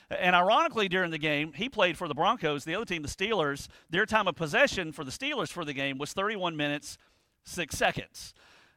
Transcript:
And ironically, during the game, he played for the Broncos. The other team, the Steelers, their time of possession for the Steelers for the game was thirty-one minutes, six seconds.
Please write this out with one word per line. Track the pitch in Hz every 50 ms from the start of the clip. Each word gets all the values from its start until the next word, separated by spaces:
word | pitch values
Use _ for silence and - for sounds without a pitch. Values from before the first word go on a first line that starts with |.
| _ -
And | 117 - 185 180 180
ironically, | 175 180 196 233 294 330 320 - 220 202 190
during | 180 190 185 170
the | 160 156
game, | 151 156 147 143 151 160 -
he | 151 208 196
played | - 208 190 180 151 -
for | 180
the | 156 143
Broncos. | 143 170 202 240 208 170 151 147 143 -
The | 160 170
other | 208 233
team, | - 180 165 147
the | 135
Steelers, | - - 190 - 220 190 151 143 143 139 - - - - _ -
their | 160 180 220
time | - 214 220 202 185
of | 156
possession | - 165 147 165 240 285 247 - 196 175 156 143
for | - 147
the | 131
Steelers | - - 262 294 302 240 170 -
for | - 180 165
the | 147 135
game | 135 139 139 135 131
was | 147 - -
thirty-one | 196 196 214 226 196 185 170 160
minutes, | 147 147 147 147 147 - - - - _ _ _ _ _ _ _ _ _
six | - - 180 160 - -
seconds. | - 233 185 - - 95 - - - - - - _ - - - - _ _ _